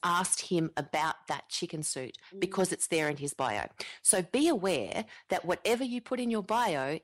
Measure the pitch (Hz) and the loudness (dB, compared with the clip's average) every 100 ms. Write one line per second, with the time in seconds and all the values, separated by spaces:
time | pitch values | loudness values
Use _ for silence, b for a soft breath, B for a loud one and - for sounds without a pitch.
0 | 180 175 185 - - 175 160 - 139 156 | 2 2 2 0 0 0 0 -2 -2 0
1 | 156 - - 143 - - 175 156 151 139 | 0 -2 -4 -6 -4 -6 -6 -4 -4 -4
2 | 131 - B 196 185 190 185 165 - 165 | -8 -12 B -4 -2 2 0 0 0 2
3 | 151 143 143 - 131 104 62 - B B | 2 0 -4 -2 0 0 -4 -8 B B
4 | - 196 170 254 320 254 190 156 95 - | 2 2 4 2 4 2 2 0 0 -4
5 | - B B 190 165 180 202 233 254 240 | -6 B B -2 0 0 2 0 0 -4
6 | - 254 240 220 190 220 233 147 135 151 | -4 -2 0 0 0 2 2 2 0 -2